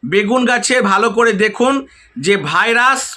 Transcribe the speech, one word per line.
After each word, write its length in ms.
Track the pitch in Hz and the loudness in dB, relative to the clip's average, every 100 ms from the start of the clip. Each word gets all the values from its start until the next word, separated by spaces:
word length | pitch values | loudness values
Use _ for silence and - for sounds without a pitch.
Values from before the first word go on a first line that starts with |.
বেগুন 380 | - 185 208 254 247 | 0 -2 2 0 2
গাছে 300 | 240 - 247 202 | 0 0 0 2
ভালো 160 | 190 226 226 | 2 2 2
করে 140 | 233 | 0
দেখুন 400 | 202 214 208 247 277 269 - _ - 143 | 2 0 0 0 0 -6 -20 _ -8 -2
যে 80 | 202 143 | -2 0
ভাইরাস 520 | 165 214 233 247 262 - | -2 0 2 2 0 -6